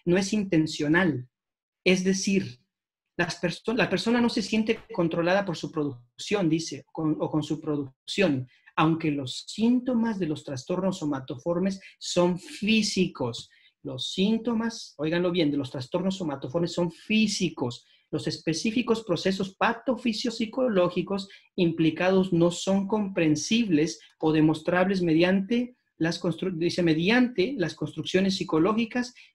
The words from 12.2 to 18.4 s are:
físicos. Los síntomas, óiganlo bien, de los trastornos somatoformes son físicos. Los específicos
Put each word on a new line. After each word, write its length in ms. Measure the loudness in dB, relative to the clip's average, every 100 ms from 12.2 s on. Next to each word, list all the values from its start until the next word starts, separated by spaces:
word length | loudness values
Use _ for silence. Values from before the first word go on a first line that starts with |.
| 2 2
físicos. 1080 | -6 -4 2 2 2 0 0 0 -4 -6 -12 _ _ _
Los 300 | -12 -8 -6
síntomas, 840 | 0 0 0 0 -2 -4 -6 -14 -6
óiganlo 320 | -2 0 0
bien, 200 | 2 0
de 60 | 0
los 140 | -4
trastornos 460 | -8 -6 -4 -2 -4
somatoformes 560 | -4 -6 -4 -2 -2
son 180 | -2 -4
físicos. 960 | -4 0 2 2 0 -2 -2 -6 -6 _ _ _
Los 160 | -6 -4
específicos 760 | -4